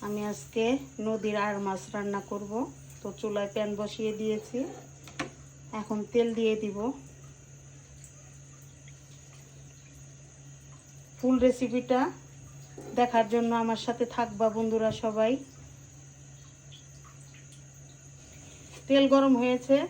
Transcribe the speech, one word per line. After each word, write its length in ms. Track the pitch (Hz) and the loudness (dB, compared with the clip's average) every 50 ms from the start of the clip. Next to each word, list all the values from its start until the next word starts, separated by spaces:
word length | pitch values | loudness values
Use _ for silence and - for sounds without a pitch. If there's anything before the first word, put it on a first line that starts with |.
| 208 | -6
আমি 140 | 208 208 208 208 208 208 | -6 -4 -4 -4 -4 -4
আজকে 320 | 208 - - - 233 226 226 254 277 - - - - 214 | -6 -10 -6 -2 0 2 2 2 0 -2 -8 -12 -8 -4
নদীর 300 | 220 220 214 190 214 208 208 202 | -4 -4 -2 -2 -2 -2 0 0
আর 100 | 208 208 202 202 | 0 -2 -2 -2
মাছ 160 | 196 190 185 - - - | -4 -4 -6 -8 -8 -8
রান্না 260 | 208 202 202 202 101 - - | -6 -4 -4 -4 -6 -6 -6
করব। 220 | 208 208 104 98 104 113 131 - - - - - - - | -8 -8 -8 -6 -4 -6 -6 -6 -8 -16 -20 -20 -20 -12
তো 80 | - 208 202 - | -12 -12 -12 -8
চুলায় 300 | - 220 208 202 202 202 - | -6 -4 -4 -4 -4 -4 -4
প্যান 160 | 220 214 208 208 202 | -4 -4 -2 -2 -4
বসিয়ে 320 | 214 208 - - 220 214 208 202 | -6 -6 -6 -4 -4 -4 -4 -2
দিয়েছি, 380 | 220 220 214 214 - - - - 269 - - - - - - - - - - - - - - - - - - - - - - 220 | -2 -2 -2 -2 -4 -6 -6 -6 -4 -4 -8 -14 -16 -20 -20 -20 -20 -20 -10 -10 -10 -10 -10 -18 -20 -20 -20 -20 -18 -10 -8 -8
এখন 180 | 208 - 226 214 208 - - | -6 -4 -4 -4 -4 0 2
তেল 160 | 240 233 233 226 220 | 2 4 4 2 0
দিয়ে 160 | 226 220 220 214 214 | 2 2 2 0 -2
দিব। 140 | 208 196 202 208 247 277 - - - - - - - - - - - - - - - - - - - - - - - - - - - - - - - - - - - - - - - - - - 139 139 139 - - 139 139 139 - - 135 - - - - - 135 139 - - - 135 139 - - - - - - - - - - - - - - - - - - - - | -6 -4 -4 -4 -4 -4 -6 -10 -18 -20 -20 -20 -20 -20 -20 -20 -20 -20 -20 -20 -20 -20 -20 -20 -20 -20 -20 -20 -20 -20 -20 -20 -20 -20 -20 -20 -20 -20 -20 -20 -20 -20 -20 -20 -20 -20 -20 -20 -20 -20 -20 -20 -20 -20 -20 -20 -20 -20 -20 -20 -20 -20 -20 -20 -20 -20 -20 -20 -20 -20 -20 -20 -20 -20 -20 -20 -20 -20 -20 -20 -20 -20 -20 -20 -20 -20 -20 -20 -20 -16 -2
ফুল 160 | - 254 262 254 240 | 2 4 4 6 6
রেসিপিটা 540 | 262 254 - 262 240 220 247 240 - 254 254 262 349 370 - - - - - - - - - - - - - - - - 247 | 6 4 4 -2 -2 -2 -2 0 2 2 2 2 0 -2 -8 -16 -20 -20 -20 -20 -20 -20 -20 -20 -18 -18 -16 -16 -8 0 0
দেখার 280 | 240 240 240 233 226 202 220 | 0 4 4 2 2 4 2
জন্য 180 | 240 233 233 233 233 226 | 0 0 2 0 0 0
আমার 160 | 226 226 214 - | 0 -2 -2 -2
সাথে 180 | - - - 247 240 - | -4 -2 -2 -2 -4 -2
থাকবা 300 | - 240 220 208 196 226 220 208 | -4 -4 -4 0 2 2 2 2
বন্ধুরা 340 | 220 226 226 220 226 220 220 220 - - | 2 -2 0 0 2 2 0 0 0 -4
সবাই। 300 | 226 214 214 220 226 262 277 - - - - - - - - - - - - - - - - - - - - - - - - - - - - - - - - - - - - - - - - - - - - - - 139 139 139 - 135 - - - - - - - - - - - - - - - - - - - | -4 0 2 2 2 2 0 -2 -10 -18 -20 -20 -20 -20 -20 -20 -20 -20 -20 -20 -20 -20 -20 -20 -20 -20 -20 -20 -20 -20 -20 -20 -20 -20 -20 -20 -20 -20 -20 -20 -20 -20 -20 -20 -20 -20 -20 -20 -20 -20 -20 -20 -20 -20 -20 -20 -20 -20 -20 -20 -20 -20 -20 -20 -20 -20 -20 -20 -20 -20 -20 -20 -20 -20 -20 0 4
তেল 160 | 269 277 277 269 262 | 6 6 8 8 6
গরম 180 | 269 269 269 262 240 240 | 6 8 6 6 4 4
হয়েছে 340 | 247 254 254 254 - 269 285 320 370 | 2 2 0 2 4 2 4 4 0